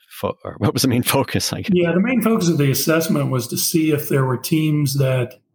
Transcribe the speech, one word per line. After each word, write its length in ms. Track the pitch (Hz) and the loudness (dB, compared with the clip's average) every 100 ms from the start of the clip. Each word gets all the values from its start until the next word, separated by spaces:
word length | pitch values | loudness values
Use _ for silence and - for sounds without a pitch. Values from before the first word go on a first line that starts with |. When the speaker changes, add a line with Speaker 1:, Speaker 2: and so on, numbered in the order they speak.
| _ | _
Speaker 1:
fo-, 280 | - 95 - | -8 -8 -6
or 120 | - - | -10 -2
what 140 | 101 | -2
was 100 | 127 | 0
the 40 | - | 0
main 160 | 120 | 0
<laughs> 120 | - 135 | 0 0
focus, 340 | 127 95 - | 0 -2 -4
I 100 | 104 | -6
guess? 100 | 98 | 0
Speaker 2:
Yeah, 180 | 180 170 | 2 2
the 80 | 170 | 2
main 220 | 226 254 | 2 2
focus 260 | 220 226 170 | 2 2 2
of 80 | 143 | 2
the 140 | 143 | 2
assessment 600 | 127 - 160 165 151 135 | 0 2 0 2 0 0
was 160 | 127 113 | -2 -4
to 100 | - | -4
see 340 | - 170 156 | 0 0 2
if 180 | 143 - | 0 0
there 160 | 143 131 | 0 0
were 120 | 120 | -2
teams 580 | - 160 156 151 143 139 | 0 0 2 0 0 0
that, 440 | 131 127 120 - _ | 0 0 -2 -8 _